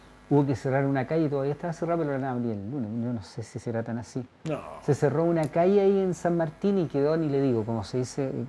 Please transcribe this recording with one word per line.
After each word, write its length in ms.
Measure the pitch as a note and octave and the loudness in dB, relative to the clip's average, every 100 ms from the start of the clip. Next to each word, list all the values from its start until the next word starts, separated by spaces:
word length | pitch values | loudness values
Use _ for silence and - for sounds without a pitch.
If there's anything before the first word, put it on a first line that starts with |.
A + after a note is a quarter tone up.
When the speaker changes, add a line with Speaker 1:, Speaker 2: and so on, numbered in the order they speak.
| - - - | -20 -12 2
Speaker 1:
hubo 180 | C#3+ C#3 | 4 4
que 80 | C3 | 0
cerrar 300 | C3+ C3+ C#3 | 0 0 2
una 200 | C#3 B2+ | 0 0
calle, 220 | D#3+ D3+ | 0 0
todavía 240 | C#3 C#3 | 0 -2
estaba 220 | D3 F3 | -4 -6
cerrada, 240 | D#3+ E3+ E3+ | -4 -2 0
pero 140 | D3 | 0
la 60 | C3+ | -2
van 40 | C3+ | -2
a 60 | |
abrir 200 | B2 A#2 | -2 -4
el 200 | G#2 G2+ | -4 -6
lunes. 180 | D3 G#2+ A#2 | -6 -6 -4
Yo 80 | A#2 | -4
no 100 | A#2+ | -6
sé 220 | - - | -8 -12
si 160 | A2+ A2+ | -10 -10
será 240 | B2 A2+ | -6 -6
tan 140 | A#2 A#2 | -4 -6
así. 280 | A#2 C3 B2 _ D#3 | -8 -10 -10 _ -8
Speaker 2:
No. 160 | C3 D#2 D#2 - | -8 -8 -6 0
Speaker 1:
Se 100 | C3+ | 2
cerró 300 | C#3+ D3+ E3+ | 2 2 2
una 180 | E3 D3+ | 2 0
calle 320 | E3+ F3+ G3+ | 2 4 6
ahí 180 | G3 G3 | 4 4
en 140 | F#3+ | 2
San 240 | E3+ F3 E3+ | 0 0 2
Martín 400 | D#3 - G3+ G3 | 0 -2 0 2
y 80 | D3 | 0
quedó, 300 | C#3 C#3+ E3 | 2 2 2
ni 100 | D#3 | 2
le 140 | C#3 | 2
digo, 240 | C#3 A#2 G#2+ | 2 2 0
como 180 | A2+ | -2
se 140 | G2 B2+ | -2 -2
dice, 300 | B2+ - C3+ | -2 -4 -4
eh, 160 | C3 | -4